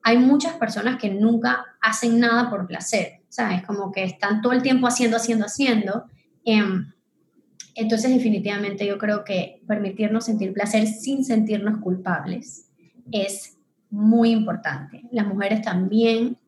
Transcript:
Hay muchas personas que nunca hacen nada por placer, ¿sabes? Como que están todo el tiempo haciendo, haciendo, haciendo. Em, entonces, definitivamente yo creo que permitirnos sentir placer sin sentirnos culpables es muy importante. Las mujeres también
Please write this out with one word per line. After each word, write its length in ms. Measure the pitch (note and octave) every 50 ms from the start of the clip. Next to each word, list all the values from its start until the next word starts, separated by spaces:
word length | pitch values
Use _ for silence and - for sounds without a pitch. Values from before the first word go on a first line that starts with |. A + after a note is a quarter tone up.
| -
Hay 160 | A3+ A#3 B3
muchas 340 | B3+ C4 C#4+ D4 - E4 D#4+
personas 460 | - A#3 A3 - G#3 G3+ A#3+ B3+ -
que 100 | - G#3
nunca 560 | G3 G3 G#3+ A3 A#3 A3+ A3+ B3 B3+ B3 - - - _
hacen 400 | - A3 A3 - - A#3 A#3 A#3
nada 300 | A#3+ A#3 A#3 A#3+ B3 A#3
por 160 | G#3+ G3 F#3
placer, 560 | F3+ F3 - - - - G3+ E3+ - - _ _ _
¿sabes? 340 | - - A#3 G#3 F#3 F3+ F#3
Como 260 | - G#3 G3+ G3 F#3+
que 140 | G3 F#3+ F#3+
están 380 | F#3 - _ - G3+ G#3 G#3+ A3
todo 100 | B3 B3
el 80 | B3+
tiempo 260 | B3 C4+ C4 B3+ B3+
haciendo, 300 | A#3+ B3 B3+ B3+ A3+ A3
haciendo, 300 | A#3 A3+ - A#3 A3 G#3
haciendo. 580 | G#3 - - C#4 C4+ A#3 G#3+ G3+ F#3+ G3 A#3 - - - _ _ _ _ _ _
Em, 480 | A#3 A3 G#3+ G#3 F#3+ F#3+ F#3 C#3+ C#3+ - _ _ _ _ _ _ _ _ _ _ _ _ _ - _ _
entonces, 360 | - A3 G#3+ A3 A3 A3+ B3+
definitivamente 760 | C4 B3 B3 A3 G#3+ F#3+ F#3 G3+ G3+ G3+ G#3 G3+ G3 - G#3
yo 120 | G3+ G3+ G3+
creo 260 | - G#3 G#3 G#3 -
que 380 | - G3 F#3 F3 - - - _
permitirnos 600 | - G#3+ G#3 G3+ G3 F#3+ - G#3+ G#3+ A3 A3+ -
sentir 260 | - A3 G#3 F#3+ F#3+ F#3+
placer 340 | G3+ G3+ G#3 - G#3+ G#3+
sin 380 | G#3+ - - - C4 C#4 C4+ C4
sentirnos 540 | - A#3 A3 G#3+ G#3+ G#3+ G3+ G3+ G#3 G#3+ -
culpables 920 | - F#3 F#3 F#3 - F#3+ F3 D3+ D3 F#3 F3+ B3 - - - - _ _ _ _ _ _ _ _ - -
es 460 | A3+ G#3+ G3 G3 - - - - _ _ _ _ _ _ _ _
muy 420 | G#3 G3+ G#3+ G#3+ A3+ A#3 A#3 A#3
importante. 760 | A3+ A3 - - E3+ - - D#3 C3+ C3+ - - - - - -
Las 160 | B3 A3+ G#3
mujeres 360 | G3+ F#3+ G3 G3+ G3+ G#3+ A3 -
también 760 | G#3+ F3+ F3+ F#3 F#3+ G#3 A3 A3+ A3+ A3+ A3+ A#3 B3 B3 _ _